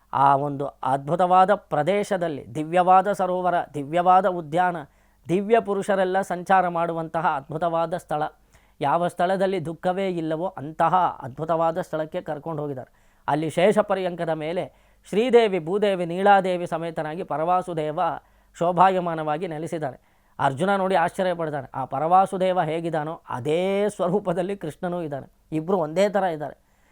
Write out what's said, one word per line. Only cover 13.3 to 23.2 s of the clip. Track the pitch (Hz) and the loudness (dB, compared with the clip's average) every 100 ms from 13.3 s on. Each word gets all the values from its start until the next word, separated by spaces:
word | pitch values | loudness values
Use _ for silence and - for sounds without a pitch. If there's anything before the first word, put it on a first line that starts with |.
| 147 156 | -2 -2
ಶೇಷಪರ್ಯಂಕದ | 143 185 202 208 190 185 175 165 | 2 4 4 2 0 -2 -4 -4
ಮೇಲೆ | 160 151 180 - _ _ _ - | -4 -4 -6 -6 _ _ _ -6
ಶ್ರೀದೇವಿ | 196 247 233 220 185 | 0 4 6 6 0
ಭೂದೇವಿ | 156 202 208 190 175 | -2 0 0 0 -2
ನೀಳಾದೇವಿ | 170 196 202 185 180 175 | 2 6 6 4 -2 -4
ಸಮೇತನಾಗಿ | 165 165 165 151 160 | -6 -6 -6 -6 -6
ಪರವಾಸುದೇವ | 185 147 165 180 180 165 151 151 165 139 _ _ _ - | -6 -4 0 0 0 -4 -4 -2 -4 -4 _ _ _ -4
ಶೋಭಾಯಮಾನವಾಗಿ | 170 180 185 185 175 160 156 151 180 | -2 4 4 4 -2 -4 -4 -4 -4
ನೆಲೆಸಿದ್ದಾರೆ. | 151 160 170 147 127 _ _ _ - | -8 -8 -6 -6 -10 _ _ _ -2
ಅರ್ಜುನ | 143 131 190 202 | 0 0 0 2
ನೋಡಿ | 190 190 | 2 2
ಆಶ್ಚರ್ಯ | 175 - 185 170 | 0 0 -2 -2
ಪಡ್ತಾನೆ, | 165 143 123 131 | -4 -6 -8 -8
ಆ | 131 | -6
ಪರವಾಸುದೇವ | 135 156 185 190 196 185 180 | -2 4 4 4 2 0 2
ಹೇಗಿದ್ದಾನೋ | 160 160 170 160 151 165 | 0 -2 -2 -4 -4 -10